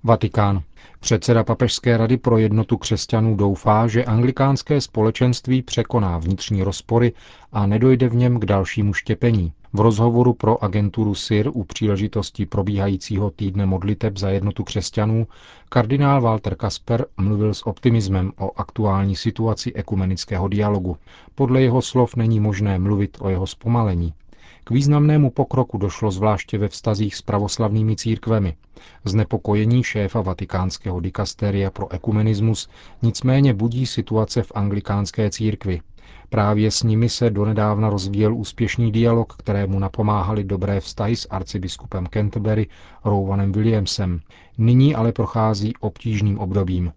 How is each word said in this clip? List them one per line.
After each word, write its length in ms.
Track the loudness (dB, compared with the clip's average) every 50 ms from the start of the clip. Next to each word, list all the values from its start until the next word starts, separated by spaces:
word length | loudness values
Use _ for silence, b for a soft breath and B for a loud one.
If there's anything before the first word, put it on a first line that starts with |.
| 4
Vatikán. 580 | 2 2 2 2 -2 0 0 2 2 0 -2 -4 -8 B B B B B B
Předseda 440 | -2 -2 -2 0 2 2 2 4 4
Papežské 520 | 2 0 0 0 -2 -2 -2 0 2 2
rady 200 | 2 4 2 2
pro 220 | 0 2 2 4 4
jednotu 380 | 4 4 2 0 2 0 -2
křesťanů 600 | -2 0 -2 -2 -2 -2 -2 0 2 2 2 2
doufá, 500 | 2 2 2 2 0 0 2 2 4 2
že 180 | 2 0 0 0
anglikánské 760 | 2 2 2 2 2 2 2 2 2 2 -2 0 0 0 0
společenství 840 | 0 -2 -2 2 2 2 2 2 0 0 0 -2 -2 0 0 0
překoná 560 | 0 -2 -4 -4 -2 0 0 0 0 0 0 -2
vnitřní 440 | 0 -2 -2 -2 -2 -2 -2 0
rozpory 500 | 0 -2 -4 -6 -4 0 2 2 2 2 0 B B B B B B B
a 140 | -2 0 0
nedojde 420 | 2 2 4 4 4 4 4 2 2
v 60 | 2
něm 260 | 2 2 4 2 2
k 40 | 2
dalšímu 480 | 2 2 2 0 -2 -2 0 0 0
štěpení. 600 | 0 -2 -2 -4 -2 0 2 2 2 2 0 -2 -6 _ -16 -8
V 80 | 0 2
rozhovoru 520 | 4 4 4 4 2 4 4 4 4 4
pro 320 | 2 2 2 0 2 2 0
agenturu 500 | -2 0 0 0 0 0 0 -2 -2 -2
sir 360 | -4 -2 0 0 0 0 0
u 120 | -2 -4 -8
příležitosti 840 | -8 -6 -2 0 0 0 0 -2 -2 -2 -4 -6 -6 _ -6 -6
probíhajícího 840 | -4 -2 -2 -2 0 -2 0 0 0 -2 -4 -4 -4 -2 -2 -2 -2
týdne 360 | -4 -4 -6 -4 -2 0 0
modliteb 500 | 0 0 0 -2 -4 -4 -2 -2 -4 -4 -2
za 120 | -2 -2
jednotu 340 | -2 0 -2 -2 -4 -4 -8
křesťanů 640 | -6 -4 -6 -6 -4 -2 -2 0 0 0 0 -2 B B B B B B B B B
kardinál 520 | -2 0 0 0 0 2 2 2 2 2
Walter 360 | 2 2 0 0 -2 -6 -6
Kasper 500 | -4 -6 -6 -6 -8 -4 -2 -2 -2 -2 -6 -4
mluvil 380 | -2 -2 0 0 0 0 0 -2
s 120 | -2 -6
optimismem 680 | -8 -8 0 2 2 2 2 0 0 0 0 0 -2 -4 -6
o 120 | -8 -6 -6
aktuální 600 | -8 -10 -8 -4 -2 0 0 2 0 0 0 -2
situaci 560 | -2 -4 -4 -2 -2 -2 -2 -2 -4 -6 -8 -8
ekumenického 720 | -8 -6 -4 -2 -2 0 -2 -2 -4 -6 -6 -4 -4 -2 -2
dialogu. 480 | 0 0 0 0 0 -2 -2 -4 -6 -8 B B B B B B _
Podle 280 | -2 0 2 4 4
jeho 200 | 4 4 2 0
slov 340 | -2 0 2 2 2 2 2
není 240 | 0 0 2 2 2
možné 380 | 2 0 0 0 0 0 0 0
mluvit 380 | 0 0 2 0 0 -2 -4 -6
o 80 | -4 -2
jeho 180 | -2 -2 -2
zpomalení. 680 | -6 -8 -8 -2 0 0 2 2 0 0 0 -2 -4 -6 -10 -20 -20 B B B B B B B
K 60 | 0
významnému 600 | 0 2 4 4 4 4 4 4 4 4 4 2
pokroku 480 | 2 -2 -2 0 0 -2 0 0 -2 -4
došlo 320 | -4 -4 -4 -2 -4 -2
zvláště 480 | -2 0 0 0 0 0 -4 -6 -4 -4
ve 100 | -4 -4
vztazích 460 | -6 -4 -4 -2 -2 0 -2 -4 -4
s 80 | -8
pravoslavnými 720 | -6 -2 -2 -2 -2 -2 -2 -2 -2 0 0 0 0 0 -2
církvemi. 600 | -2 -2 -4 -4 -2 0 0 0 2 0 -2 -4 -8 -16 _ B B B B B B B
Znepokojení 760 | 0 0 0 0 0 -2 -4 0 0 0 2 2 4 2 2
šéfa 380 | 2 0 -2 -2 -4 -2 -2 -2
vatikánského 800 | -2 -2 -4 -6 -6 -4 -4 -2 -2 -2 -6 -6 -8 -6 -6 -4
dikasteria 720 | -6 -6 -4 -4 -6 -6 -4 -4 -2 -2 0 0 -2 -4
pro 220 | -4 -6 -8 -6
ekumenismus 760 | -8 -6 -4 0 0 2 2 2 2 2 2 0 0 -2 -6 B B B B B B B
nicméně 520 | -2 -2 -2 0 0 2 4 4 4 4 2
budí 320 | 2 0 -2 0 -2 -4
situace 560 | -4 -4 -6 -4 -2 0 -2 -2 0 -2 -4
v 100 | -4 -4 -4
anglikánské 760 | -4 -2 -2 -2 -4 -4 -2 -2 -2 -2 -4 -2 -2 -2 -2
církvi. 500 | -2 -2 -2 -2 -2 -2 -4 -4 -4 -4 -8 -14 -20 B B B B B B B
Právě 420 | 0 0 2 2 2 2 2 0
s 120 | 0 0
nimi 260 | 0 2 2 2 2 0
se 220 | 0 0 0 0
donedávna 600 | 0 0 0 0 0 0 0 0 0 0 0 0
rozvíjel 440 | 0 -2 -4 -4 0 0 2 2 0
úspěšný 580 | -2 -6 -10 -4 -4 -2 -2 0 0 0 0
dialog, 440 | 2 2 2 4 2 2 0 -2 -8 -12
kterému 400 | -6 -4 -2 -2 -2 -2 -2 -2
napomáhaly 680 | -2 -4 -2 -2 0 0 0 0 0 -2 -2 -4 -2
dobré 360 | -4 -4 -4 -2 -2 -2 -4
vztahy 360 | -4 -8 -6 -4 -2 -2 -2
s 140 | -4 -4 -8
arcibiskupem 760 | -8 -8 -8 -6 -8 -8 -6 -6 -10 -12 -14 -10 -8 -6 -6
Canterbury 640 | -4 -2 -2 -2 0 -2 -2 -2 0 0 0 0 B B B B B B B -2
Rowanem 480 | 0 0 0 0 0 0 0 0 0
Williamsem. 680 | 0 0 2 2 2 2 0 -2 -4 -4 -2 -2 -4 -4 -8 b b b b b b 0
Nyní 360 | 4 4 6 6 6 6 4
ale 180 | 2 0 0
prochází 600 | 0 0 -4 -2 0 0 2 2 0 0 -2 -4 -4 -4
obtížným 580 | -6 -8 -8 -6 -6 -4 -2 0 0 0 0 0
obdobím. 540 | -4 -2 -2 -2 0 0 -2 -2 -2 -4 -6